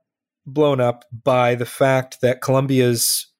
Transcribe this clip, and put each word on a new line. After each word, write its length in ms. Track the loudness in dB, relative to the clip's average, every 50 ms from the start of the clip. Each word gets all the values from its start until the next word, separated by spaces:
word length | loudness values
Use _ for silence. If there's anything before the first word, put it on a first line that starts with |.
| _ _ _ _ _ _ _ _ -18
blown 340 | -8 -2 0 2 2 2 2
up 240 | 0 0 0 -4 -8 -20 -16 -6 -2
by 300 | 0 2 2 2 2 0
the 120 | -2 -4
fact 540 | -8 -2 0 0 2 2 0 -2 -4 -8 -2
that 200 | 0 0 0 0
Colombia's 840 | -2 -2 0 0 0 0 2 2 2 2 2 0 -2 -2 -4 -4 -6 _ _ _